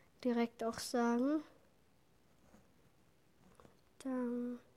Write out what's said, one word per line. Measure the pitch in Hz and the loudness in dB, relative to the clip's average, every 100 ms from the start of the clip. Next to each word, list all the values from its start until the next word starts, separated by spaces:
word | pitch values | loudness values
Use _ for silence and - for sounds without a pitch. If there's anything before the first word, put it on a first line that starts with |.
| - - 254 | -20 -4 0
direkt | 233 233 - | 2 0 -2
auch | - - | -4 -4
sagen. | - 247 233 240 269 311 - - - _ _ _ _ _ - - - - - - - _ - _ _ _ - - - - - - | -2 0 2 4 2 0 -2 -18 -20 _ _ _ _ _ -20 -20 -20 -20 -20 -20 -20 _ -20 _ _ _ -20 -20 -20 -20 -20 -12
Dann. | 269 254 240 240 240 247 - | -4 -2 0 -2 -4 -6 -14